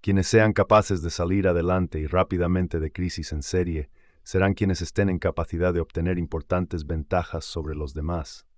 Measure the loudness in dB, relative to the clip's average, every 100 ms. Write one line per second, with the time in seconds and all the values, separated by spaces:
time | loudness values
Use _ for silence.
0 | 2 2 4 4 4 2 6 6 6 -2
1 | -2 -4 0 2 2 2 2 0 0 -4
2 | -2 0 0 0 2 2 0 -2 -4 -4
3 | -6 -6 -8 -6 -2 -2 0 -4 -8 -14
4 | _ _ -4 0 2 2 0 0 -2 0
5 | 0 0 -2 -2 -4 0 0 0 -4 -4
6 | -2 -2 -4 -8 -2 -2 -2 -6 -6 -6
7 | -2 -2 -2 -8 -8 -8 -8 -6 -8 -6
8 | -4 -6 -8 -16 _